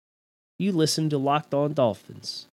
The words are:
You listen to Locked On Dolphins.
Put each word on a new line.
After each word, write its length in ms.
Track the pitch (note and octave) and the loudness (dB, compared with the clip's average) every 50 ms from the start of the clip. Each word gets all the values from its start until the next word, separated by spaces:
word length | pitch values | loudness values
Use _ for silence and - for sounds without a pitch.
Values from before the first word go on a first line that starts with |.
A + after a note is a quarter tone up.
| _ _ _ _ _ _ _ _ _ _ _ - | _ _ _ _ _ _ _ _ _ _ _ -4
You 140 | F3+ G3+ F#3+ | -2 0 2
listen 360 | D#3+ D#3 D3 - - D#3+ D#3 | 2 2 2 2 0 0 0
to 80 | D3 C#3 | 0 0
Locked 360 | C3+ C#3 C#3+ D3+ - - C#3+ | 0 0 0 0 0 -2 -2
On 180 | C#3+ D3 D3+ D3+ | 0 0 0 2
Dolphins. 720 | D3 B2+ A2+ G2 - - - - - - - - - - - _ | 2 2 2 2 0 -8 -18 -20 -16 -14 -14 -14 -14 -16 -20 _